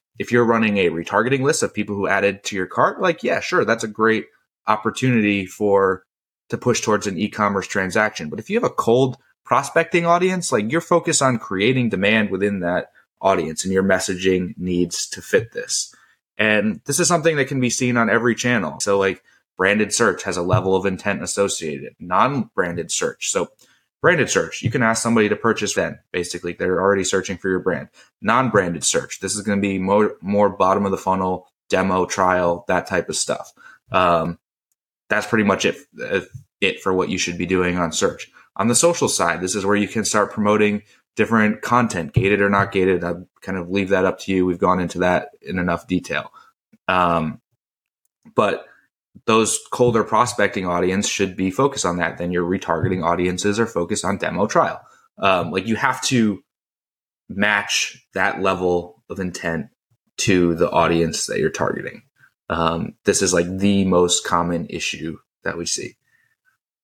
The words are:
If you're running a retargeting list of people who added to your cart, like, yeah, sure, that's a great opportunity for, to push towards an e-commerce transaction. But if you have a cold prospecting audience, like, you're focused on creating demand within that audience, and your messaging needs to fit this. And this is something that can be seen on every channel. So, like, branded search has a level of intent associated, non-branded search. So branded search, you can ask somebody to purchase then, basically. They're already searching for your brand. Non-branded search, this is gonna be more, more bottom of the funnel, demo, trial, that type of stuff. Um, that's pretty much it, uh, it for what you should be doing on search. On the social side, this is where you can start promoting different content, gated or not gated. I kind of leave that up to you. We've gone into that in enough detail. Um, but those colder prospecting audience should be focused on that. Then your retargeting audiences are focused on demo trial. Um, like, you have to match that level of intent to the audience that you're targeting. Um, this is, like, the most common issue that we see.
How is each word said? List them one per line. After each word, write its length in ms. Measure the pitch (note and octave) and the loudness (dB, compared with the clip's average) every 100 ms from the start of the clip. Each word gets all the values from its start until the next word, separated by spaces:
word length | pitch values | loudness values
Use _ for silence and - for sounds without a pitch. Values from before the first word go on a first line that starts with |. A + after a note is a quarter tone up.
| _ - | _ -12
If 100 | G2+ | 0
you're 140 | A#2+ | 2
running 320 | A#2 A2+ A2 G2+ | 4 4 2 2
a 140 | F2 | 0
retargeting 500 | E2 E2+ G2+ A#2 C3+ | 0 -2 0 0 0
list 240 | C#3 D#3 | 0 0
of 100 | - | -2
people 220 | - G#2 G2+ | -4 -6 -4
who 100 | F#2 | -2
added 380 | G2 G2+ G2 | 0 0 -2
to 100 | - | -6
your 120 | G2 F#2 | -6 -4
cart, 340 | - D#3+ C4+ | 0 0 0
like, 240 | F#3 E3 | -2 -2
yeah, 160 | B3+ - | -2 -4
sure, 240 | - F3+ | -2 0
that's 180 | G#2+ A2+ | 0 0
a 60 | A2 | -4
great 380 | G#2 A2 A2 - _ _ _ - | 0 0 0 -4 _ _ _ -2
opportunity 800 | G#2+ A2+ - C3 A#2+ G#2 G2+ F#2 | -2 -2 -2 2 2 2 2 -2
for, 580 | - G#2 G2 F#2+ F#2 _ _ _ _ - | -2 2 4 4 0 _ _ _ _ -10
to 60 | A2+ | -4
push 240 | A#2+ A2+ | 0 0
towards 280 | - G#2 G#2 | 2 0 0
an 100 | F#2 | -4
e-commerce 480 | G2+ - G#2 G2 F2+ | -4 0 -2 -2 -4
transaction. 640 | G2+ F#2+ G#2+ G#2+ - D2+ | -4 -2 0 0 -2 -10
But 80 | G2+ | -10
if 100 | A2 | -6
you 80 | G#3+ | -2
have 140 | - | -2
a 20 | |
cold 440 | - - A#2+ C3 - _ _ | -2 2 2 2 -2 _ _
prospecting 640 | - B2 C#3 E3 E3 F3 E3+ | -2 0 2 0 0 0 2
audience, 460 | F3 F#3 F#3 - | 2 2 -2 -2
like, 180 | A#2 G#2+ | -2 0
you're 100 | D#3+ | -2
focused 420 | - F3 E3 D3+ | 2 0 2 2
on 180 | C3+ A#2+ | 2 0
creating 480 | - F#2+ A2 C3 A#2+ | -2 0 2 2 0
demand 420 | F#2+ G2+ A2 G#2 | 0 2 2 2
within 300 | F#2 G2+ G2+ | 0 0 0
that 320 | F2 F2 - _ _ _ | -2 -2 -4 _ _ _
audience, 420 | F#2+ F#2 D#2 D#2 | 0 2 0 -4
and 80 | F#2+ | -2
your 100 | F#2+ | 0
messaging 720 | G2 F#2+ - F2+ F#2+ F#2 F2+ - | 2 2 0 -2 0 2 0 -6
needs 500 | F2+ F2 F2 - - | -2 0 0 -2 -8
to 140 | - | -12
fit 320 | - - A#2 | -2 0 0
this. 420 | - - - - - _ _ _ - | -8 -6 -6 -6 -14 _ _ _ -2
And 420 | G#2+ G#2+ G#2+ - - | 2 2 0 -4 -4
this 120 | C#3+ | -2
is 80 | F3+ | 0
something 300 | E3+ D#3+ D3 | 2 2 0
that 120 | C3+ | 0
can 120 | C3+ | -2
be 80 | B2 | -2
seen 300 | - B2+ A#2+ | 0 0 0
on 100 | A2 | 2
every 260 | A2+ A#2+ | 2 2
channel. 460 | A2+ B2 A#2+ D#2 C#2+ | 0 0 0 -2 -4
So, 180 | - G2+ | 0 2
like, 240 | G2 F2+ _ _ _ - | 2 -2 _ _ _ -2
branded 340 | F#2 G#2 G#2 | 2 2 0
search 300 | - A2+ - | 2 2 0
has 160 | G2 F2+ | -4 -4
a 40 | |
level 320 | F2 F#2 F#2 | 0 0 2
of 120 | F#2 G2 | 0 0
intent 360 | F#2 G#2 E2+ | -2 -4 -4
associated, 720 | - - G2+ - D#2+ C#2 C2 - | -4 -2 -2 -2 -6 -8 -12 -14
non-branded 920 | F2 F#2 B2 C#3+ - - F2 E2+ E2 | -2 0 2 0 -4 -2 -2 -4 -6
search. 400 | - E2 - - | -4 -4 -4 -4
So 200 | F#2+ - _ _ _ _ _ | -4 -4 _ _ _ _ _
branded 300 | D#3+ E3+ A2 | 2 2 2
search, 320 | F#2+ E2 - | 0 0 -2
you 80 | A2+ | -2
can 120 | C3+ | 0
ask 200 | A2+ A2+ | 0 0
somebody 260 | A#2 A#2 G#2 | 2 4 4
to 80 | G#2 | 2
purchase 380 | A2+ G#2+ G2+ | 0 0 -2
then, 240 | - E2 C#2+ _ | -2 -4 -6 _
basically. 420 | F2+ F2 F2 F2 | -6 -6 -6 -8
They're 260 | E2+ F#2 F2 | -4 -2 2
already 240 | G2 G2 | 2 2
searching 320 | F2+ F#2+ F2+ F#2 | 0 -2 -2 -4
for 140 | F#2+ | -2
your 80 | F2+ | 0
brand. 320 | F#2 D#2 - _ _ _ | 0 -4 -6 _ _ _
Non-branded 600 | G2+ A#2+ C3 G#2 F2+ E2 | 0 2 4 2 2 -2
search, 360 | - E2+ - - | -2 -2 -4 -6
this 160 | F#2+ G2+ | -6 -4
is 60 | |
gonna 180 | G2+ G2+ | -2 0
be 180 | G2 F#2+ | 0 0
more, 380 | F#2+ G#2 G#2+ - | 2 2 2 -2
more 260 | F#2 G2+ G2+ | -2 2 2
bottom 380 | F2 F#2 G2 G2 | 2 2 2 0
of 40 | |
the 60 | F#2+ | -2
funnel, 500 | F#2+ F#2 F#2 F#2 - _ - | -2 -2 -2 -4 -8 _ -2
demo, 380 | F#2 F#2+ F#2 F2+ | 0 2 0 0
trial, 580 | - F#2 F2+ F2 F2 - | 0 2 2 2 0 -2
that 180 | F2+ - | -2 0
type 240 | F#2 - | -4 -4
of 60 | - | -4
stuff. 360 | - - - - - - - | -4 -6 -8 -20 -20 -20 -4
Um, 460 | F#2+ F2+ E2+ E2 E2 _ _ _ _ _ _ - | 2 2 2 0 -8 _ _ _ _ _ _ -4
that's 160 | G#2 - | -2 0
pretty 180 | A2 | 2
much 220 | G2+ F#2+ G2 | 2 2 0
it, 100 | - - - | -2 -10 -14
uh, 200 | - F#2+ - - - _ | -6 -4 -6 -14 -20 _
it 180 | F#2+ - | -2 -2
for 140 | F#2+ | -2
what 160 | F#2 F2+ | 0 0
you 80 | F#2 | -2
should 180 | - F2 | -4 -4
be 80 | |
doing 320 | F2 F#2 F2+ F2 | 0 0 0 0
on 160 | E2 | -2
search. 400 | - D#3 - - - _ - | 0 -2 -2 -12 -20 _ -4
On 120 | A2 | 0
the 60 | |
social 360 | A#2 E3+ E3+ B2 | 2 2 2 -2
side, 320 | - F2 E2 | 0 -2 -2
this 120 | F2+ | -4
is 120 | G#2 G2 | -2 0
where 100 | G2+ | 2
you 120 | G2 | 0
can 180 | A2+ G2+ | -2 0
start 260 | G#2+ G2+ | 0 0
promoting 520 | - G#2 G#2+ G#2 G#2 - _ _ - | 0 2 4 2 0 -8 _ _ -2
different 440 | G#2+ A2+ G#2+ A2 | 2 4 2 0
content, 540 | - B2 A#2 F2+ D#2+ | 0 0 2 -2 -4
gated 260 | - G2 G2+ | 0 2 2
or 80 | G2+ | 2
not 240 | G2+ G2 | 2 0
gated. 320 | G2 F#2 F2+ | 2 2 2
I 100 | E2+ F2 F#2 _ | -2 -6 -12 _
kind 160 | - F#2+ | -8 -8
of 100 | E2+ | -4
leave 220 | G2 F#2 | -2 0
that 160 | F#2+ F#2+ | 2 2
up 140 | - | 0
to 120 | - | 0
you. 140 | F#2+ F#2 | 2 2
We've 120 | F2 | 2
gone 220 | F#2 F2+ | 2 2
into 200 | F2 F2 | 0 0
that 300 | F2+ E2 - - | 2 2 -2 -12
in 160 | - F#2 | -8 -4
enough 280 | F2 E2+ - | -2 -2 -2
detail. 460 | F2+ - D2 - - - _ _ _ - | -2 -2 -6 -6 -14 -20 _ _ _ -2
Um, 540 | F#2 F2 E2+ D#2+ D2 _ _ _ _ _ _ _ _ - | 2 2 2 -2 -6 _ _ _ _ _ _ _ _ -6
but 300 | - G#2 - - _ _ _ _ - - | 0 0 -2 -8 _ _ _ _ -8 2
those 320 | A2 G#2+ - - | 2 2 -2 -4
colder 320 | - B2 A2 | 0 2 2
prospecting 640 | G#2 A2 A#2+ - G2+ G#2 F2+ | 2 2 2 2 0 0 -4
audience 420 | F2 F2+ F#2+ G#2 | 0 0 0 -2
should 280 | - G2 F#2 | -2 -2 0
be 140 | F#2+ | -2
focused 340 | F#2+ C3+ - | 2 0 0
on 120 | F#2 F2 | -2 0
that. 200 | E2+ - | -2 -4
Then 140 | F2 | -4
your 180 | F2+ F2 | 0 0
retargeting 560 | F#2+ - E2 F#2 F#2 | 0 -2 0 0 0
audiences 540 | E2+ F2 F2+ F2+ G#2 G2+ | 0 0 0 0 0 0
are 80 | A2+ | 0
focused 380 | F2 F2 G#2 | -2 -4 -4
on 140 | F#2 G2 | -4 -4
demo 280 | D#2+ F2 G#2+ | -4 -2 0
trial. 340 | F3 G#2+ - - _ _ - | 2 0 -2 -16 _ _ -4
Um, 320 | G2 F#2 E2 | 0 2 0
like, 160 | F#2 G#2 | -4 -2
you 80 | |
have 260 | G#2 C3+ B2+ | 0 -2 -2
to 420 | - C3 G#2+ F#2 _ _ _ _ _ _ _ _ - | 0 2 2 0 _ _ _ _ _ _ _ _ -12
match 800 | F#2 G#2 G2+ - - - - _ | -2 0 2 0 -4 -4 -10 _
that 260 | F#2+ G2 F#2+ | -2 -2 0
level 640 | F#2+ F#2 F2+ F2 F2 - - | 0 0 0 0 -2 -14 -12
of 80 | F#2 | -8
intent 480 | F2+ - E2+ E2 - _ _ _ _ - | -6 -6 -4 -4 -6 _ _ _ _ -4
to 360 | - F2+ F2 | 2 4 4
the 160 | D#2+ E2+ | 2 2
audience 560 | E2 E2 E2+ E2 D#2 - | 2 4 2 0 -2 -4
that 140 | - | -2
you're 100 | D#2 | -2
targeting. 540 | - - - - - - _ _ _ - | -2 -4 -4 -8 -12 -18 _ _ _ -6
Um, 460 | E2 E2 E2 E2+ - | -2 0 0 -4 -4
this 160 | - F#2+ | 0 2
is, 140 | F#2 | 2
like, 240 | F2 F2 F#2+ | 2 0 0
the 260 | G2+ G2 | 2 4
most 400 | F#2+ F2+ F2 - | 4 4 4 2
common 440 | - F2 E2+ E2+ E2+ | 0 0 0 -2 -6
issue 480 | E2 - - D#2 D#2+ _ _ | -8 -8 -8 -10 -12 _ _
that 160 | F2+ D#2+ | -8 -6
we 80 | E2+ | -6
see. 300 | - - - _ _ _ _ _ _ _ _ | -8 -8 -16 _ _ _ _ _ _ _ _